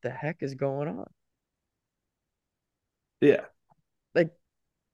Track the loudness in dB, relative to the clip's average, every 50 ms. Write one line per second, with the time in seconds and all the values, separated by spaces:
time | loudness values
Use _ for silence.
0 | -10 -10 -8 -6 -8 -8 -8 -6 -8 -8 -6 -4 -4 -4 -4 -4 -6 -6 -8 -10
1 | -12 -16 _ _ _ _ _ _ _ _ _ _ _ _ _ _ _ _ _ _
2 | _ _ _ _ _ _ _ _ _ _ _ _ _ _ _ _ _ _ _ _
3 | _ _ _ 2 6 6 6 4 2 -8 _ _ _ _ -20 _ _ _ _ _
4 | _ _ 2 2 2 2 -2 _ _ _ _ _ _ _ _ _ _ _